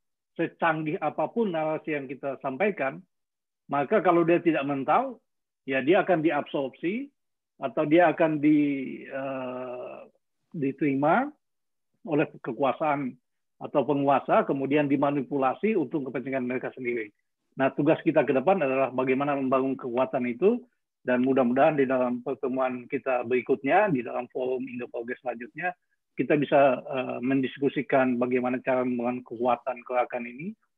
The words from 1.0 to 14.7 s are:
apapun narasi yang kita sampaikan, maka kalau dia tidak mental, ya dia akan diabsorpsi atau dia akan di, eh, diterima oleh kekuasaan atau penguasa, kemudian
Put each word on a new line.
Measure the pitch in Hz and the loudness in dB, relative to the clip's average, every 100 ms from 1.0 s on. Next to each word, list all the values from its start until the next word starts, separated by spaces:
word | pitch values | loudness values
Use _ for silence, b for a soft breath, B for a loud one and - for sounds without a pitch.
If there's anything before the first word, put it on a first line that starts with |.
apapun | 151 156 151 233 214 | -4 -2 -2 -2 -2
narasi | 160 156 151 160 147 | -2 -4 -4 -4 -6
yang | 131 | -6
kita | 131 139 131 | -8 -8 -6
sampaikan, | 139 131 208 202 135 160 - _ _ _ _ _ - | -6 -2 -2 -2 -6 -6 -14 _ _ _ _ _ -6
maka | 143 135 214 | -4 0 2
kalau | 180 170 | 4 4
dia | 165 170 | 4 4
tidak | 170 156 | 2 0
mental, | 139 139 135 185 262 226 _ _ _ _ - | -2 -2 0 0 0 -8 _ _ _ _ -4
ya | 135 | -2
dia | 131 190 175 | 2 4 4
akan | 170 | 2
diabsorpsi | 156 147 - 156 131 - 165 226 285 _ _ _ _ _ | 2 -2 -2 -4 -6 -6 -6 -6 -8 _ _ _ _ _
atau | 135 160 | -6 -2
dia | 156 165 170 | 4 6 6
akan | 156 160 151 | 4 2 2
di, | 147 151 147 139 131 - | 4 4 4 -2 -6 -10
eh, | 127 135 135 135 127 127 127 123 127 135 - _ _ _ _ 175 | -10 -8 -8 -8 -8 -8 -10 -10 -12 -14 -20 _ _ _ _ -4
diterima | 135 135 147 135 147 202 285 - _ _ _ _ _ _ - | -4 0 0 2 2 2 0 -8 _ _ _ _ _ _ -4
oleh | 151 - - | 0 0 -4
kekuasaan | - 113 135 - 156 143 127 127 _ _ _ _ | -10 -2 -2 0 -2 -2 -4 -10 _ _ _ _
atau | - 147 123 | -4 -2 0
penguasa, | 143 139 135 - 202 | 2 2 2 2 2
kemudian | - 139 135 | 2 -2 0